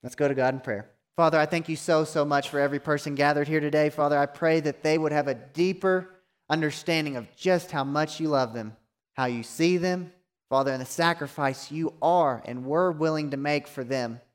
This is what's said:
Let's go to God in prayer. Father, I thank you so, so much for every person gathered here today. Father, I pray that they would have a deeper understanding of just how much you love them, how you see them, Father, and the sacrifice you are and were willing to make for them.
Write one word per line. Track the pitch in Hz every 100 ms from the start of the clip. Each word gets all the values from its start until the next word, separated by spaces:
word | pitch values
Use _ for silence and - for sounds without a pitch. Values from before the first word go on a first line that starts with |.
Let's | 123
go | - 143
to |
God | 135 127
in | 131
prayer. | 131 101 107 _ _ -
Father, | 160 156
I | 151
thank | 170 160
you |
so, | 156 - 156
so | 151 156
much | 147 143 143
for | 143
every | 143 143
person | 151 147 151 139
gathered | 143 147 147
here | 156
today. | 147 151 151
Father, | 151 147 147
I | 143
pray | - 165 160
that | 151 135
they | 156 160
would | 156
have | 151 139
a |
deeper | 120 120 - 180 185 190 185 185 - _ _ _
understanding | 156 151 143 - 165 151 131
of | 107
just | _ 185 180 175
how | 156
much | 135 147 156 -
you | 160
love | 143 123
them, | 117 110 110 _ _ _
how | -
you | 127 120
see | 113 - 165 180
them, | 180 180 175 _ _ _ _
Father, | 135 139
and | 131
the | 127
sacrifice | - 170 170 143 - 139 131 -
you | 151 160 -
are | 156 175 151 120
and | - 123
were | 131 151 185
willing | 156 160 156 151
to | 139
make | 143 147 143
for | -
them. | 123 135 120 117 _